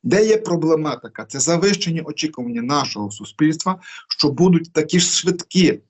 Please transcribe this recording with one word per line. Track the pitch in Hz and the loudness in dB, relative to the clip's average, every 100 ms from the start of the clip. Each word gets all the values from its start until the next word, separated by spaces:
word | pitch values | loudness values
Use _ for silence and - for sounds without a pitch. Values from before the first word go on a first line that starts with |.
Де | - 196 220 | 2 2 4
є | 214 | 2
проблематика? | 202 170 160 156 151 120 113 - | 2 0 2 2 0 -8 -12 -16
Це | 110 139 | -12 -4
завищені | 156 170 196 202 170 165 | 0 2 2 0 -2 -4
очікування | 156 - 156 131 120 117 | -6 -6 -6 -6 -6 -4
нашого | 120 143 135 104 101 | -2 -2 -2 -6 -8
суспільства, | 104 104 - 156 160 185 185 - - - | -10 -18 0 0 0 -4 -6 -10 -20 -12
що | - 147 | -2 -2
будуть | 131 180 170 - | 2 4 4 2
такі | 160 151 180 | -2 2 0
ж | 160 | 2
швидкі | - - 180 - 180 160 - | 0 0 -4 -2 2 2 2